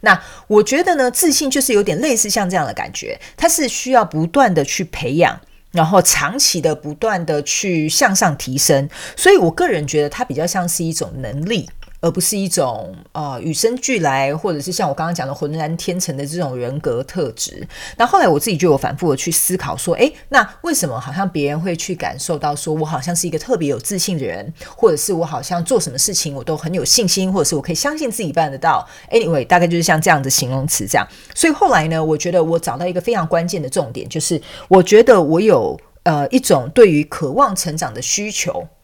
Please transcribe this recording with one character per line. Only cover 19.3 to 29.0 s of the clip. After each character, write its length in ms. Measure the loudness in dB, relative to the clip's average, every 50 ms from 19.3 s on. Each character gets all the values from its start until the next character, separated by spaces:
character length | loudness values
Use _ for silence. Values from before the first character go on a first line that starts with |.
思 260 | -2 0 0 0 -2
考 200 | -4 -4 -6 -8
说， 180 | -6 -2 -4 0
诶， 180 | 2 2 0 0 -4 -14 0
那 160 | 0 0 0 0 -4 -10 -6
为 120 | -4 -2
什 140 | -2 -2 -2
么 100 | -4 -6
好 140 | -8 -8 -6
像 140 | -4 -4 -2
别 180 | -2 -2 -2 -2
人 120 | -2 -2
会 160 | -4 -4 -4
去 180 | -4 -4 -6 -6
感 240 | -6 -6 -8 -6 -6
受 180 | -6 -6 -4
到 200 | -2 -2 -4 -4
说 180 | -4 -4 -4 -2
我 100 | -2 -2
好 160 | -4 -4 -6
像 140 | -4 -2 -2
是 140 | -2 -2 -2
一 20 |
个 80 | -4 -6
特 180 | -2 -2 -2
别 120 | 0 0 -2
有 100 | -2 -2
自 180 | -4 -6 -4
信 220 | -4 -4 -2 -2 -4
的 80 | -4
人， 260 | -4 -6 -6 -8 -10 -12 -14 -16 -20 -6
或 140 | 2 2 4
者 60 | 4
是 160 | 2 -2 -2 -2
我 120 | -2 -2
好 160 | -4 -4 -8
像 240 | -6 -4 -4 -4 -2
做 140 | 0 0 0
什 120 | 0 -2 -2
么 40 |
事 160 | 0 0 0 0
情 220 | -2 -4 -4 -6
我 80 | -8 -6
都 140 | -4 -6
很 180 | -4 -4 -4 -4
有 100 | -2 0
信 220 | 0 0 0 0
心， 260 | 0 0 0 0 0 0
或 60 | 0
者 60 | 0
是 100 | 0 0
我 80 | -2 -2
可 80 | -4
以 40 | -6
相 200 | -4 -2 -4 -4
信 140 | -4 -6 -6
自 100 | -4 -4
己 120 | -6 -4 -2
办 180 | -2 -2 -2
得 80 | -2 -2
到。 260 | 0 0 0 0 -2 -6 -18 -20